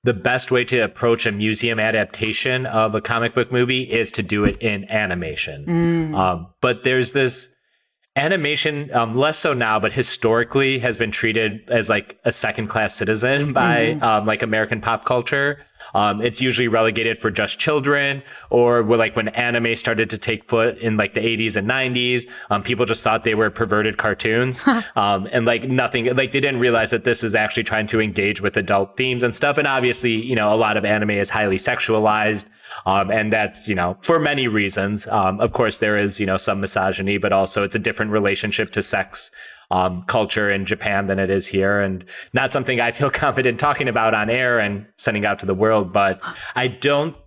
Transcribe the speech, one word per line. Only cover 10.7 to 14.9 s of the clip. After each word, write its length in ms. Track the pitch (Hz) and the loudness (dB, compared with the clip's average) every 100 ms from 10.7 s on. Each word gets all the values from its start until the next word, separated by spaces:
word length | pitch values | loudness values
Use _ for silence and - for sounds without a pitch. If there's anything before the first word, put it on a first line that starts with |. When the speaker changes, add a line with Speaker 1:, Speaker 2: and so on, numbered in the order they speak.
| 135 | 0
Speaker 1:
has 200 | 120 110 | -2 -2
been 120 | 110 | -2
treated 520 | - 113 110 110 101 - | 0 0 0 0 -4 -2
as, 180 | 120 104 | -2 2
like, 300 | 104 - - | 0 -2 -4
a 80 | 120 | -2
second-class 640 | - 110 - 107 117 104 | 0 -2 -4 -4 -2 -2
citizen 580 | - 104 110 123 143 147 | -2 0 0 2 2 0
<laughs> 20 | |
by, 320 | 131 120 120 113 | 2 2 2 0
Speaker 2:
Mm-hmm. 160 | 147 | 0
Speaker 1:
um, 240 | 120 107 104 | 2 2 2
like, 160 | 107 | -2
American 400 | 113 110 107 113 | 0 0 0 -2
pop 240 | 117 | -2